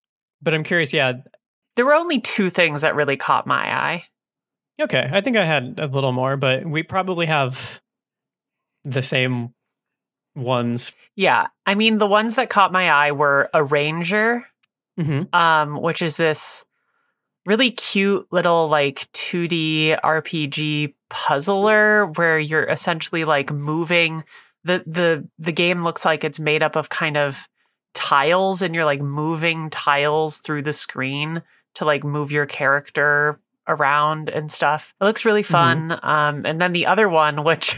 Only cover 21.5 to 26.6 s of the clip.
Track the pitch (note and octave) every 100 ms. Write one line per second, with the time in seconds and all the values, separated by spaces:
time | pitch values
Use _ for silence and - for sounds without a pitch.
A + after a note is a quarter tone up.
21.5 | G3 G#3 G#3+ G#3+ G#3+ G3 D#3 E3+ D#3 D3+
22.5 | D#3 - D3+ - E3 - E3+ D#3+ D3 C#3
23.5 | D3 D3 D#3 D#3+ E3+ E3 D#3+ D3+ - _
24.5 | _ D#3+ F3+ - D#3+ E3+ D#3+ - - D#3+
25.5 | E3 F3 F3+ E3+ E3 F3+ D#3 D#3 D3+ D3+
26.5 | D3+